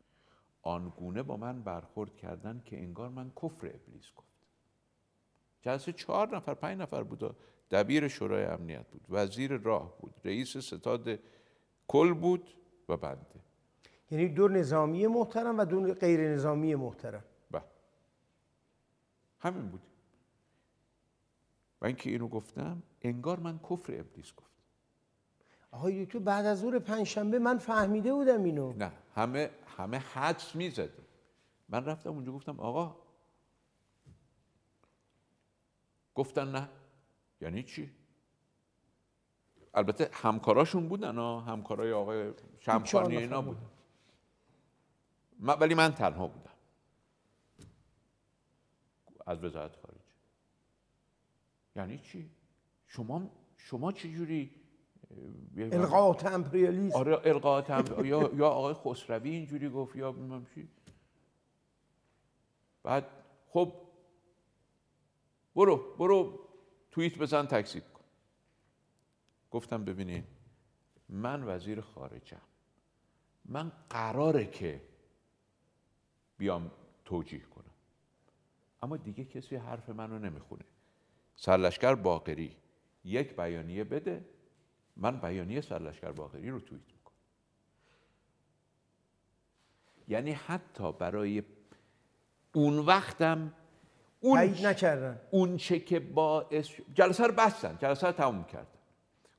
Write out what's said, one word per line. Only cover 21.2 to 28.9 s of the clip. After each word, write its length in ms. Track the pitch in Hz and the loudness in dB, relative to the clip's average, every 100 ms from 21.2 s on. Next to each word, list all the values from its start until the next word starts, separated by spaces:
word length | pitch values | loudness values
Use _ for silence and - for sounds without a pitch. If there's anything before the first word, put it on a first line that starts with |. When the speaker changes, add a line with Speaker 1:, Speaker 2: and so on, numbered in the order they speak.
| _ _ _ _ _ - | _ _ _ _ _ -6
Speaker 1:
و 40 | 110 | -4
اینکه 240 | 127 - | -4 -4
اینو 180 | 117 117 | -4 -4
گفتم، 560 | 113 107 - 147 175 - _ | -8 -8 -8 -8 -8 -14 _
انگار 380 | 123 120 135 175 | -6 -4 -4 -4
من 200 | 170 160 | -6 -8
کفر 340 | - 180 - | -8 -8 -6
ابلیس 400 | - - - - - | -10 -12 -18 -20 -20
گفتم. 120 | - _ _ _ _ _ _ _ _ _ _ _ _ | -20 _ _ _ _ _ _ _ _ _ _ _ _
Speaker 2:
آقای 340 | 117 170 190 190 | -6 -2 -2 -4
دکتر، 140 | 233 | -4
بعد 260 | 196 202 208 | 0 2 2
از 140 | 202 | 0
ظهر 200 | 220 247 | 0 -2
پنجشنبه 600 | 185 220 196 - 208 240 | 0 -2 -2 -2 0 2
من 180 | 233 254 | 4 2
فهمیده 560 | - 220 196 214 214 | 2 2 4 2 2
بودم 300 | 277 269 240 | 2 4 6
اینو. 300 | 185 151 131 | 4 0 -2
Speaker 1:
نه، 180 | 117 95 | -2 -6